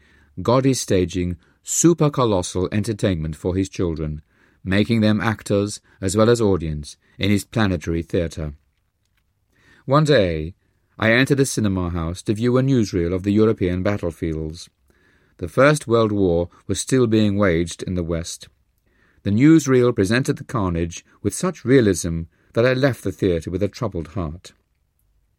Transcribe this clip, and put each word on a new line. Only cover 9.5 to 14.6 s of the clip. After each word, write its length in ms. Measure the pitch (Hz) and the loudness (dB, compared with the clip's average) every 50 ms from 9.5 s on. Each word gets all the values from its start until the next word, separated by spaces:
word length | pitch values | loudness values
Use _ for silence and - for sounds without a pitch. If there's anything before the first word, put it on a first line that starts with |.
| _ _ _ _ _ _ _ | _ _ _ _ _ _ _
One 200 | - 131 151 160 | 0 2 2 4
day, 480 | 143 147 117 95 87 82 78 78 85 - _ _ _ _ _ _ _ _ - | 4 4 4 4 2 0 -4 -6 -8 -10 _ _ _ _ _ _ _ _ -2
I 140 | 104 110 | 2 2
entered 300 | 113 123 135 - 147 131 | 4 4 4 2 2 2
a 40 | 139 | 0
cinema 440 | - - - 110 101 95 92 90 87 | 0 0 0 0 0 0 0 -2 -2
house 320 | 87 87 82 82 90 - - | -2 -4 -4 -4 -6 -6 -4
to 100 | - 107 | -4 -4
view 240 | 104 117 123 120 127 | -2 0 0 2 2
a 40 | |
newsreel 520 | 131 135 139 123 107 95 - 92 85 85 92 | 2 2 2 2 2 0 0 -2 0 0 -2
of 100 | 92 90 | -2 0
the 100 | 101 101 | 2 4
European 500 | 107 110 110 110 - 104 90 90 90 92 | 4 4 4 2 2 0 -2 -2 0 -2
battlefields. 840 | 101 104 98 - 85 82 - - 82 78 78 78 78 80 85 | -2 -2 -2 -4 -6 -6 -6 -6 -6 -4 -6 -6 -8 -10 -14